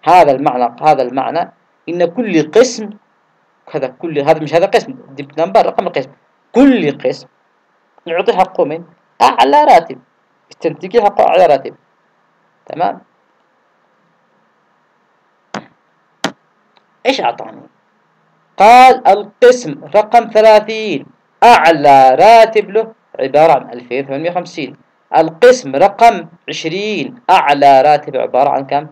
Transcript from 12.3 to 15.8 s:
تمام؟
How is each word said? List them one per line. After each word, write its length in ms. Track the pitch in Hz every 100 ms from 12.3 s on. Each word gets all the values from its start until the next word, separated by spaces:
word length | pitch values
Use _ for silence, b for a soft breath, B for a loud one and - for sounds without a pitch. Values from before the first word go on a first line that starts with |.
| _ _ _ _
تمام؟ 340 | - 190 190 _ _ _ _ _ _ _ _ _ _ _ _ _ _ _ _ _ _ _ _ _ _ _ _ _ 104 - _